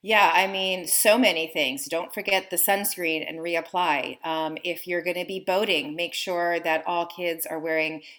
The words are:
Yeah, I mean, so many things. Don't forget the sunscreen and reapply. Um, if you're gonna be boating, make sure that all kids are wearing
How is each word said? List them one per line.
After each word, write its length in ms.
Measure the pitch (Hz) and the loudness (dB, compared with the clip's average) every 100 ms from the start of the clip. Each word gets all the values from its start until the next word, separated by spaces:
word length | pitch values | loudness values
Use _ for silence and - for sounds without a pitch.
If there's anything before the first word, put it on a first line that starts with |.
Yeah, 280 | 190 214 185 | 4 6 6
I 140 | 165 190 | 6 2
mean, 400 | 196 190 185 170 | 0 -2 -4 0
so 280 | - 220 226 | 4 6 8
many 300 | 233 165 160 | 6 4 -2
things. 400 | 170 135 135 - | -2 -2 -2 -4
Don't 240 | 165 175 | -4 -4
forget 380 | - 196 190 - | -6 0 0 0
the 60 | 170 | -2
sunscreen 680 | - 202 202 - 170 160 - | 2 2 0 -4 -4 -4 -4
and 100 | 160 | -8
reapply. 880 | 170 165 160 180 175 143 - 127 165 | -4 -4 -2 0 2 2 -2 -8 -6
Um, 320 | 160 156 160 | -2 -2 -4
if 240 | - 208 - | -6 -6 -4
you're 160 | 175 | -2
gonna 220 | 170 180 180 | -2 -4 -6
be 140 | 190 | -6
boating, 560 | - 185 208 165 143 156 | 0 0 2 0 0 -6
make 200 | 175 - | -6 -4
sure 440 | - 175 175 170 | -4 -2 0 0
that 240 | 170 160 - | 0 0 0
all 180 | 175 170 | -2 -2
kids 400 | - 175 165 - | -4 -6 -4 -6
are 140 | 160 | -6
wearing 420 | 160 160 156 160 - | -2 0 0 -4 -14